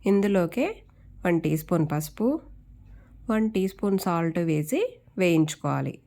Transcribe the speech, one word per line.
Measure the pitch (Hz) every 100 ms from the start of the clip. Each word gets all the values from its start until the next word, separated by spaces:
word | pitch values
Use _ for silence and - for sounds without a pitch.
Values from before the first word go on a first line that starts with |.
| -
ఇందులోకే | 202 202 196 170 - 330 453 - - - - 180
వన్ | 170 160
టీ | 156
స్పూన్ | - 170 156
పసుపు, | 151 156 - 226 320 - - - - - - - - -
వన్ | 220 220 202
టీ | 190
స్పూన్ | - 202 190 190
సాల్ట్ | 170 165 170 165
వేసి | 151 151 294 494 - - -
వేయించుకోవాలి. | 180 165 156 - 147 139 135 -